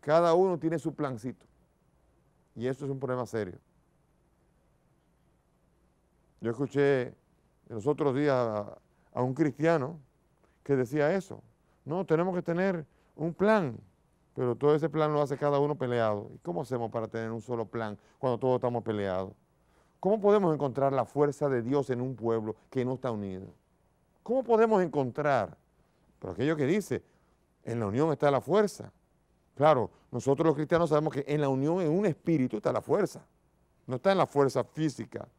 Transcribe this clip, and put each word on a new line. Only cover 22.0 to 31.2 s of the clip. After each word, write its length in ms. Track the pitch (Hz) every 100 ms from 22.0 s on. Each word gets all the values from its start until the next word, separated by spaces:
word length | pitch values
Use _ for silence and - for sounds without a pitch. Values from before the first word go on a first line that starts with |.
un 120 | 127
pueblo 420 | 123 113 113 107 107 _
que 160 | 131
no 80 | 123
está 180 | 131 131
unido? 440 | 110 101 92 95 - _ _ _ _ _ _
¿Cómo 220 | - 254
podemos 380 | 247 220 226 214
encontrar? 720 | 180 147 127 120 147 135 92 80 _ _ _ _ _ _
Pero 160 | 95
aquello 220 | 90 131 160
que 100 | 135
dice, 360 | 202 - 110 _ _ _ _ _ _
"En 160 | - 117
la 60 | 104
unión 260 | 110 160
está 180 | 143 147
la 120 | 139
fuerza". 500 | 127 190 147 - - _ _ _ _ _ _
Claro, 360 | - 147 143 101 _ _
nosotros 340 | 123 131 139
los 120 | 165 143
cristianos 340 | 151 165 170
sabemos 240 | 151 156
que 100 | 139